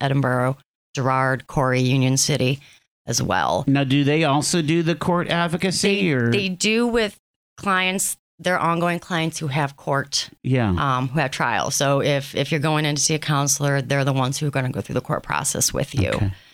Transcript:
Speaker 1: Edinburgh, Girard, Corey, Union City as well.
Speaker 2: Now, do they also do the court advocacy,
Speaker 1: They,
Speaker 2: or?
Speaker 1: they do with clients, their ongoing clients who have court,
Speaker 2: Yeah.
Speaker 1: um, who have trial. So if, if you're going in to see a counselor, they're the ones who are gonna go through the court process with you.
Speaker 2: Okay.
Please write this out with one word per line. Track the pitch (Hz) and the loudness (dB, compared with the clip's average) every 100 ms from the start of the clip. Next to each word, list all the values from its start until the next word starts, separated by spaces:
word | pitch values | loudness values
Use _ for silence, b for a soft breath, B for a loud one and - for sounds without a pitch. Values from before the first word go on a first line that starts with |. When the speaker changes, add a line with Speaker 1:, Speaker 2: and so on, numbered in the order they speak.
Speaker 1:
Edinburgh, | 139 139 131 123 127 139 _ _ _ | 0 2 2 2 0 -2 _ _ _
Girard, | - 131 131 131 131 - | -4 0 2 2 0 -2
Corey, | - 131 127 | 0 2 2
Union | 127 135 131 131 | 2 4 2 2
City | - 147 127 139 B B B _ - | 0 0 0 -2 B B B _ -6
as | 117 | -2
well. | - 90 65 85 - | 0 0 0 0 2
Speaker 2:
Now, | 139 | 2
do | 135 139 | 2 2
they | 139 151 | 2 2
also | 160 139 135 180 | 2 2 0 0
do | 147 170 | 2 0
the | 165 | 0
court | 165 - 175 165 | -2 0 0 0
advocacy, | 170 170 170 185 - 202 196 | 0 0 -2 -2 0 0 2
Speaker 1:
They, | 185 | 2
Speaker 2:
or? | 135 117 | 2 2
Speaker 1:
they | 202 190 | 0 0
do | 180 202 220 240 | -2 0 0 0
with | 233 208 - _ _ _ - | 0 -2 -6 _ _ _ -8
clients, | 202 185 185 190 - - _ - | -2 0 0 -2 -4 -6 _ -6
their | 170 180 | -2 0
ongoing | 165 170 175 170 | 0 0 0 -2
clients | - 170 160 - | -4 -4 -2 -4
who | 160 | -4
have | 139 139 - | -2 -2 -4
court, | - 139 139 - - - | -2 -2 -2 -6 -6 -6
Speaker 2:
Yeah. | 123 127 110 87 | 0 2 2 2
Speaker 1:
um, | 143 127 131 | 2 0 0
who | 147 | 0
have | 135 | -2
trial. | - 135 107 104 | 0 0 0 0
So | - 139 139 | 0 2 2
if, | 131 143 143 - | 2 0 -2 -4
if | 139 | -2
you're | 160 | 0
going | 151 151 | 0 0
in | 151 | 0
to | 147 | 0
see | - | 0
a | 156 | -2
counselor, | - 143 143 - 143 139 | 0 0 0 0 0 0
they're | 117 139 | 0 0
the | 135 | 2
ones | 135 127 135 | 0 0 -2
who | 147 | -2
are | |
gonna | 139 127 | -2 -2
go | 135 | -4
through | - | -4
the | 123 | -4
court | - - | -2 -4
process | - - - - - | -2 -4 -2 0 0
with | 131 135 | -2 -2
you. | 139 - | 0 0
Speaker 2:
Okay. | 110 101 95 B | 0 -2 -4 B